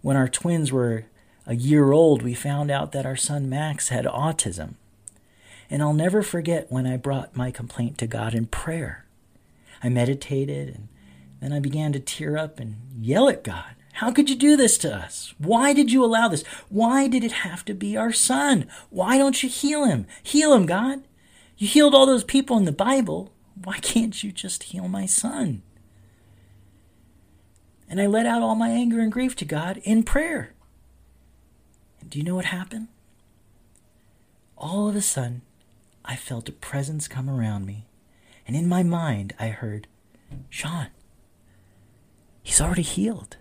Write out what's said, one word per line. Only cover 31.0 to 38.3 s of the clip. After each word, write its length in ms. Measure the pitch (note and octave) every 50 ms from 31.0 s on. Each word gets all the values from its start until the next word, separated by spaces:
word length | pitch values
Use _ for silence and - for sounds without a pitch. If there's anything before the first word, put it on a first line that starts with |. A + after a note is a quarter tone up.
| - _ _ _ _ _ _ _ _ _ _ _ _ _ _ _ _ _ _ _
And 80 | - -
do 100 | - C#3+
you 60 | D3
know 120 | E3+ F3+
what 100 | F#3 F3+
happened? 400 | - - F3+ F#3 - - A3 A3 A3+ _ _ _ _ _ _ _ _ _ _ _ _ _ _ _ _ _ _ _ _ _ _ _ _ _ _ _ _ _ _ _ _ _
All 320 | - - D3+ F3 G3+ G#3 G#3
of 60 | G3+
a 80 | G#3 G3
sudden, 400 | - - C#3+ B2+ A#2+ A#2+ B2 - _ _ _ _ _ _ _ _ _ _ _ _
I 100 | - B2+
felt 340 | B2+ - - C3+ A#2 A2+ -
a 40 | -
presence 560 | _ - - - C#3 C#3 C3+ D#3 D3+ D3 -
come 200 | - C3 B2+ C3+
around 380 | C3+ C3 A#2 A2 G#2 G2+ G2
me. 220 | F#2+ G2+ G#2+ G#2+ _ _ _ _ _ _ _ _ _